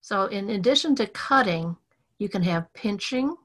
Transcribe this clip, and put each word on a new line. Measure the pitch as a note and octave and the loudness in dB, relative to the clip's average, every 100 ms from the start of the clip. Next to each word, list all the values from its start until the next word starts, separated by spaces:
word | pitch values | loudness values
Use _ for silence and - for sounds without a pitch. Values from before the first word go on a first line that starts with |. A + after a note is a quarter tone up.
| - | -4
So | G#3 F#3+ | -2 -2
in | G3+ G3 | -2 -4
addition | G#3 F#3 C#4 E4 C4+ | 0 4 2 2 0
to | G#3 | 0
cutting, | - - C4+ A3 E3 E3 E3+ _ _ _ _ | -4 2 4 4 0 -4 -8 _ _ _ _
you | G#3 | -4
can | G3 | 0
have | F3+ E3+ E3 | 0 0 -4
pinching | - G#3+ G3+ - B3+ C4+ E4+ | -6 -6 -4 -4 -2 -2 -4